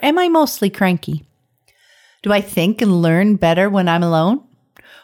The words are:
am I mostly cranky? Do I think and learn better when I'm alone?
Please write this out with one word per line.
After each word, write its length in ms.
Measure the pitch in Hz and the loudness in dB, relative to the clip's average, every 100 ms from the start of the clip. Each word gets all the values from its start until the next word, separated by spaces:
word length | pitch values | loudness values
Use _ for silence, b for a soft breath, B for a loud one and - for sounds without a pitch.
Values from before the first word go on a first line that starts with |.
am 140 | 285 339 | 0 0
I 100 | 359 | 2
mostly 420 | 330 294 - 202 | 2 0 -2 -6
cranky? 540 | - 190 175 - 151 - _ _ _ _ b b b b b | -2 -2 -2 -4 -10 -12 _ _ _ _ b b b b b
Do 100 | 202 | -2
I 80 | 208 | -2
think 400 | 202 - 170 214 | -2 -2 -2 0
and 220 | 214 175 | 0 2
learn 340 | 165 165 208 202 | 2 2 2 2
better 320 | 165 170 202 | 2 2 0
when 200 | 196 180 | 0 0
I'm 160 | 170 | 0
alone? 400 | 170 165 170 269 - _ _ _ B B | 0 0 0 -2 -6 _ _ _ B B